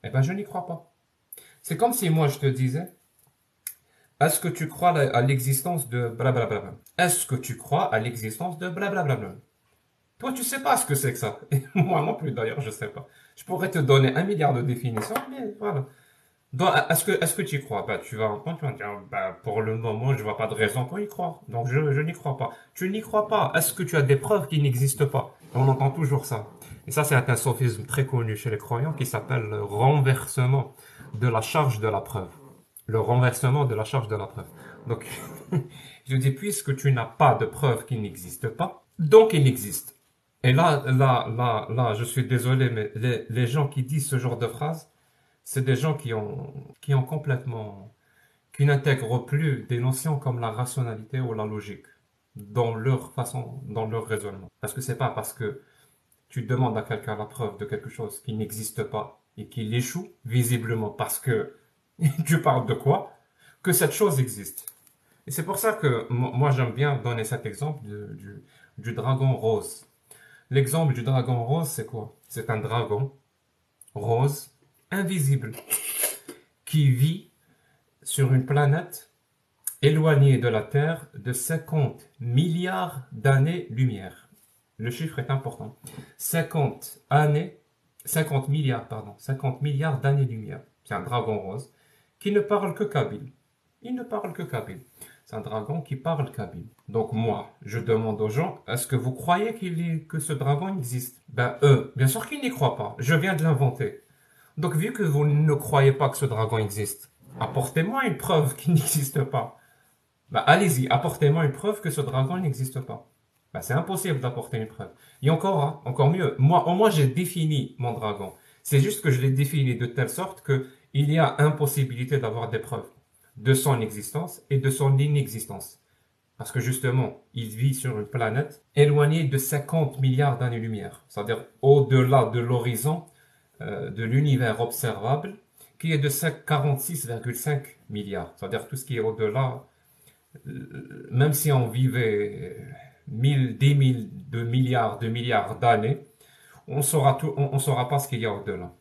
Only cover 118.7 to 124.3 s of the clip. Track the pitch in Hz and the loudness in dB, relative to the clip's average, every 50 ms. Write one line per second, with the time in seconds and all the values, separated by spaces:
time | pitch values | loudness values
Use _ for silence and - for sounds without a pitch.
118.7 | 147 135 139 208 208 - - 160 127 123 127 135 131 131 143 139 - 151 135 127 | 4 4 4 4 0 0 2 2 2 4 4 2 4 2 2 2 2 2 2 2
119.7 | 120 107 123 117 - 139 127 - - - - - - - _ - 135 131 131 - | 2 0 -2 -4 -2 -2 -2 -2 -2 -6 -6 -8 -8 -12 _ 0 0 0 0 -6
120.7 | - _ _ _ - 139 143 147 151 165 160 - - - 147 151 147 147 151 139 | -14 _ _ _ 0 0 2 4 6 4 4 4 4 4 4 4 4 4 0 0
121.7 | - 147 131 123 120 120 123 123 147 139 123 113 120 120 113 113 113 110 - - | 2 0 -2 -2 -2 -6 -4 -2 0 0 0 -2 -4 -4 -4 -4 -4 -6 -4 -4
122.7 | 120 110 - - _ _ _ _ _ _ _ _ _ 104 104 131 131 131 - 147 | -8 -8 -8 -12 _ _ _ _ _ _ _ _ _ -4 2 4 4 4 4 2
123.7 | 127 113 110 107 104 104 104 - - 147 175 170 | 2 2 0 -4 -6 -10 -12 -6 -6 -6 -6 -6